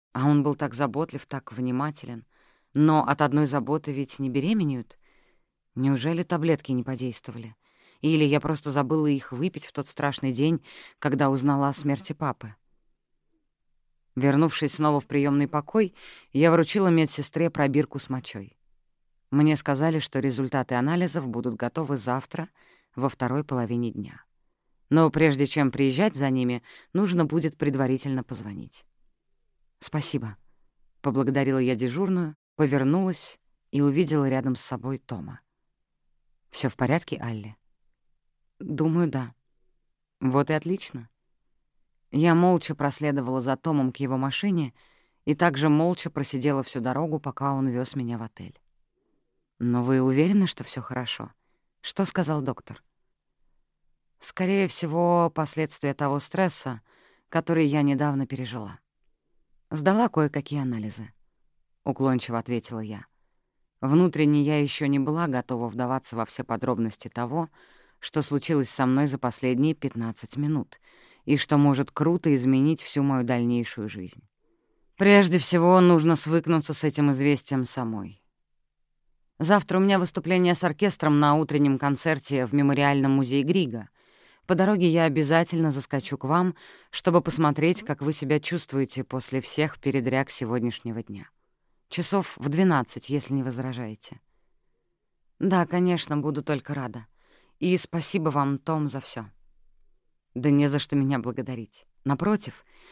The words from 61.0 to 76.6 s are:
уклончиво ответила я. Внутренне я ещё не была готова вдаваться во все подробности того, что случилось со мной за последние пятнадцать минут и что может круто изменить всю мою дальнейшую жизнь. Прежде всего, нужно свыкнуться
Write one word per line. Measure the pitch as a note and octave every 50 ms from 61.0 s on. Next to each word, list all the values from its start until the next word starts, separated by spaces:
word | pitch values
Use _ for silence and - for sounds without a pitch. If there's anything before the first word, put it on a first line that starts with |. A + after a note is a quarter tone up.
| A2 - _ _ _ _ _ _ _ _ _ _ _ _ _ _ _
уклончиво | C#3+ C3 - C3+ C3+ B2+ A#2+ - - A#2 A2+
ответила | A2+ - B2 A#2 - - A#2 A2
я. | A2 G#2+ G#2+ G#2 A#2+ - _ _ _ _ _ _ _ _ _ _ _ _ _ _
Внутренне | C3 C3 D3 E3+ F#3 E3+ - D3+ D3+ D3 D3 D3
я | C#3+ D3 D3+ D3
ещё | C#3+ C#3 - - D3+
не | C#3 C#3+ C#3
была | C3+ C#3+ D3+ E3 E3+
готова | D3+ B2+ B2 - - B2+ A#2 A#2+ A#2
вдаваться | G2+ A#2+ B2 B2 C3 C3 - - A#2
во | A#2 A2+
все | - - - B2
подробности | - B2 G#2+ - B2+ A#2+ G#2 A2+ A2+ - - - A#2
того, | - A#2+ A#2+ A#2+ C#3+ E3+ E3 - _ _ _ _ _ _ _ _ _ _
что | - - - D#3
случилось | C#3+ - C#3+ C#3 - - D#3+ C#3+ B2+ -
со | - - C3
мной | B2+ C3 C#3 D3
за | C#3 C3+ C3+
последние | - B2 - - C3 B2+ B2+ B2 C#3+ D#3+ D3+
пятнадцать | - - C3 - A#2 A2+ A#2 A2 - - - -
минут | C3+ D3 D3 D#3 C#3 - - - - _ _ _ _ _ _ _ _ _
и | - D3
что | C3+ - - D3+
может | C#3+ C#3+ C#3+ C3+ C3 C#3 -
круто | - - C#3+ E3 F3 F3 - D#3+ C#3+
изменить | B2+ B2 C3 C3+ C3 C#3 D#3 D#3+ -
всю | - - - C#3+
мою | C#3 C#3 C3+ B2+ A#2+
дальнейшую | A#2 B2+ A#2+ A#2+ A#2+ A#2+ A#2+ A2+ - - A#2 G#2+ G#2+
жизнь. | G2+ G2+ F2+ F2+ - - - _ _ _ _ _ _ _ _ _ _ _ _ _ _
Прежде | - G3 G3+ G3+ G3+ G3 E3+ F3 F3
всего, | B2 - F3+ E3+ E3+ F3 F#3 F#3
нужно | F3+ F3 F3 D#3+ D3+ E3+ E3
свыкнуться | - - D3+ E3 E3+ D#3 E3 E3 D#3